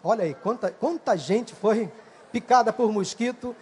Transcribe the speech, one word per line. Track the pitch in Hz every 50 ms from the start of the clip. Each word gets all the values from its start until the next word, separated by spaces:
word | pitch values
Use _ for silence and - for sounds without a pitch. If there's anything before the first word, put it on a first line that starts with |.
Olha | - 165 202 214 185
aí, | 160 139
quanta, | - - 190 240 240 - 185
quanta | - - - 302 339 320 - 277 214
gente | 170 135 131 190 233 233 - -
foi | - - 214 214 233 220 160 - - - - - - - -
picada | - 240 - - 254 247 233 220
por | 214 - 247 214
mosquito | 220 208 185 - - - 233 247 247 - - 247 233 -